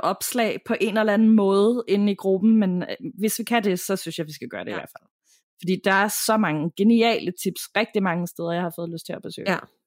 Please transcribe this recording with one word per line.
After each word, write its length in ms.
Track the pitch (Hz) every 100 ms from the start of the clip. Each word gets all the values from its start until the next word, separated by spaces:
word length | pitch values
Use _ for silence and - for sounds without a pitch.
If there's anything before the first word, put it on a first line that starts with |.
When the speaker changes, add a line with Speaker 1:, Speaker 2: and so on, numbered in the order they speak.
Speaker 1:
opslag 560 | 170 190 - 247 214 - -
på 100 | 226
en 160 | 220 214
eller 160 | 214
anden 160 | 202 220 220
måde 480 | 196 196 214 247 -
inde 240 | 202 208
i 40 | 190
gruppen, 440 | 190 190 220 220
men, 220 | 190 180
øh, 40 | - - - -
hvis 200 | 214 -
vi 40 |
kan 200 | 214 233
det, 160 | 202 180
så 160 | - 190
synes 220 | 160 165
jeg, 100 | 156
vi 60 |
skal 140 | 147 117
gøre 160 | 101
det 60 | 90
Speaker 2:
Ja. 40 | -
Speaker 1:
i 40 |
hvert 100 | - -
fald. 100 | _ _ _ _ _ _
Fordi 140 | 175 185
der 80 | 196
er 160 | 196 202
så 300 | - - 220
mange 340 | 180 156 165 -
geniale 540 | 208 233 233 220 120 -
tips, 180 | 190 - - 202
rigtig 260 | 226 208
mange 240 | 190 170 175
steder, 240 | - 170
jeg 100 | 170
har 120 | 175 165
fået 140 | 170
lyst 120 | 165 -
til 80 |
at 80 | -
besøge. 300 | - - 196
Speaker 2:
Ja, 60 | 175 - _